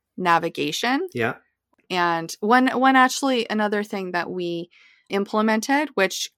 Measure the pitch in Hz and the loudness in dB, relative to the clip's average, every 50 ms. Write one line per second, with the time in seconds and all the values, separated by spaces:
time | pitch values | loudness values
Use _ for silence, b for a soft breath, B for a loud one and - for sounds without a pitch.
0 | _ _ _ - 185 175 170 165 165 165 165 - 143 147 156 - - 240 262 285 | _ _ _ -4 0 2 2 2 2 -2 -4 -4 -4 -4 -4 -4 -2 -2 -2 -2
1 | 381 359 - 120 113 117 135 - _ _ _ _ _ _ _ _ _ - 185 180 | -4 -6 -4 -2 -2 -2 -2 -6 _ _ _ _ _ _ _ _ _ -6 -2 0
2 | 175 170 170 165 165 165 - - - 208 240 254 254 262 - 247 254 262 269 262 | 0 0 0 -2 -4 -8 -8 -6 0 2 4 4 4 2 2 2 4 4 6 6
3 | 254 254 - - - 269 262 240 - - 214 214 214 208 208 208 208 214 - 196 | 4 4 2 0 -2 0 0 0 -2 -2 -2 -2 0 0 0 -2 -2 -4 -6 -8
4 | 190 180 185 175 170 - 180 185 175 170 170 170 170 b b b b b b b | -6 -4 -4 -4 -4 -4 -6 -6 -6 -4 -6 -6 -8 b b b b b b b
5 | b - 185 202 202 - - 214 214 220 214 220 214 - 277 285 302 277 - - | b -6 -4 -2 -2 0 0 0 2 2 2 0 0 0 0 0 0 -2 0 0
6 | 190 190 - - - - - | 0 0 0 -6 -10 -10 -12